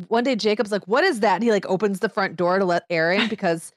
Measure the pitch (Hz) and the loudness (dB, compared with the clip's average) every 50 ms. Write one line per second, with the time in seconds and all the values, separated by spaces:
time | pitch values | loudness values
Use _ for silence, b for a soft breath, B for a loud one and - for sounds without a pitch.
0 | 180 - 226 233 247 277 254 202 202 214 214 214 240 196 208 196 196 180 214 269 | -6 -2 -2 0 2 0 0 0 0 0 0 0 -2 -2 -2 -4 -2 0 0 2
1 | 349 392 302 208 208 208 208 233 233 233 214 196 - - 190 175 214 202 196 185 | 2 2 2 2 2 2 2 2 2 2 2 0 0 0 -2 0 0 -2 -2 -2
2 | - 208 - 214 196 175 160 160 180 175 180 196 196 180 175 175 - _ 175 165 | -4 -4 -2 -2 -4 -4 -2 -2 0 0 2 2 2 2 0 0 -2 _ -2 0
3 | 160 170 180 208 233 214 226 - 202 170 165 170 - - - | 0 2 2 0 0 -2 -4 -2 -2 -2 -2 -2 -6 -12 -20